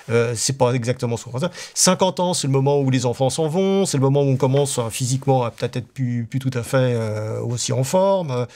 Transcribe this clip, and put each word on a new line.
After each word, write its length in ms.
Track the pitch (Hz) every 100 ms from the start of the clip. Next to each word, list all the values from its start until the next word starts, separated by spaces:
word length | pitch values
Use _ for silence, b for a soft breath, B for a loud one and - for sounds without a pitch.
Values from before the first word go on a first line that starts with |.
| B
Euh, 240 | 117 117 113
c'est 220 | - 135
pas 160 | 123
exactement 440 | 127 113 123 120 113
ce 80 | 120
qu'on 60 |
pense. 140 | 123 175 B B B
Cinquante 440 | 180 185 185 180
ans, 140 | 180
c'est 140 | 175 139
le 60 |
moment 280 | 135 139 143
où 80 | 135
les 160 | 127 120
enfants 240 | 117 131
s'en 180 | 160 160
vont, 380 | 175 190 196 185
c'est 120 | 139
le 40 |
moment 220 | 135 143
où 40 | 139
on 100 | 131
commence, 420 | 131 139 139 -
euh, 100 | 113
physiquement 540 | - 123 131 139 131
à 80 | 117
peut-être 160 | - 120
être 200 | 127 104
plus, 340 | - 123 120
plus 160 | 113 131
tout 120 | 131
à 100 | 123
fait, 140 | 113 135
euh, 640 | 127 120 110 107 107 113
aussi 320 | 117 120 -
en 100 | 120
forme, 480 | 131 185 196 190 156
euh, 140 | 123 123